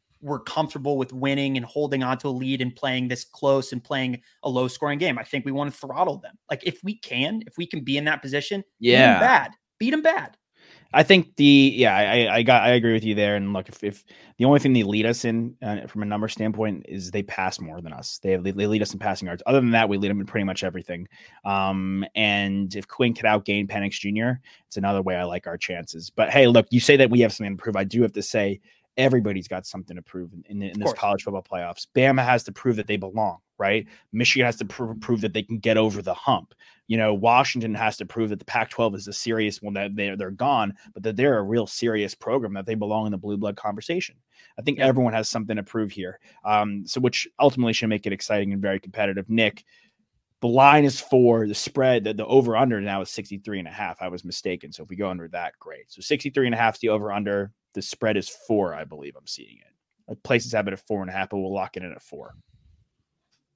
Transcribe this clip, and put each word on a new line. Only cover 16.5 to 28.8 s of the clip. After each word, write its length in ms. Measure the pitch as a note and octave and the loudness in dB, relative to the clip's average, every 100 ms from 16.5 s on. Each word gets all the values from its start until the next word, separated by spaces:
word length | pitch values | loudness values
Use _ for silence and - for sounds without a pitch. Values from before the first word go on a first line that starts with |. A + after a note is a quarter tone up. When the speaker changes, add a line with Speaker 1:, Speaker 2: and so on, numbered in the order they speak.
| G#2 G#2+ F#2 - | -2 -4 -4 -10
Speaker 2:
is 220 | G2 F2+ | -12 -8
they 140 | G2+ | -8
pass 360 | G2 - F#2 - | -6 -6 -6 -6
more 220 | E2 E2+ | -12 -14
than 100 | D#2+ | -14
us. 280 | C2 - - | -14 -14 -8
They, 140 | F#2+ F#2 | -2 -2
they, 160 | F#2+ | -2
they 160 | G2 G#2 | -2 0
lead 160 | G#2+ | 0
us 100 | - | -2
in 60 | G2 | -4
passing 260 | G#2 F#2 F#2 | -4 -4 -8
yards. 160 | F2 - | -8 0
Other 120 | C3+ | 2
than 120 | A#2+ | 4
that, 180 | A2+ G#2+ | 4 2
we 80 | G2+ | 0
lead 140 | G2+ | 0
them 100 | G2+ | -2
in 60 | G2 | -4
pretty 160 | A2+ | -4
much 200 | G2 F#2+ | -4 -4
everything. 440 | F#2+ F2+ - F2 F2+ _ - _ G2 | -6 -8 -12 -14 -14 _ -20 _ -4
Um, 600 | G2 F#2+ F#2+ F#2+ F#2+ G2 | -2 0 -2 -2 -4 -4
and 600 | G#2+ G#2+ G2+ G2 G2 F#2+ G2+ | 0 0 2 0 -2 -4 -8
if 120 | - | -10
Quinn 280 | - A#2+ A2+ | 0 0 2
could 100 | A2 | 2
outgain 420 | G#2+ G2+ G2+ G2 | 2 0 -2 -2
Penix 260 | G#2 G2 | -4 -6
Junior, 460 | - G2+ G#2+ A#2+ B2+ _ - _ | -6 -4 -2 -2 -2 _ -20 _
it's 100 | G2+ | -4
another 240 | G2 G2 | -2 -2
way 140 | F#2 F2+ | -2 -4
I 80 | |
like 240 | F2 F2+ - | -4 -6 -8
our 100 | F2+ | -10
chances. 540 | - F2 - E2 F2 | -8 -10 -12 -16 -10
But 180 | - A2 | -2 2
hey, 160 | C#3 B2 | 6 8
look, 220 | A#2+ - | 6 6
you 100 | A#2+ | 2
say 160 | - C#3 | 6 6
that 120 | B2 | 6
we 120 | B2 | 6
have 120 | A2+ | 4
something 240 | - G2+ F#2 | 0 -8 -8
to 40 | |
prove. 140 | - G2 | -6 -4
I 100 | G2 | -2
do 180 | A2+ | 0
have 100 | A2 | 0
to 80 | G#2 | 0
say, 400 | - A2 G2+ G2 _ _ | -4 -2 -2 -4 _ _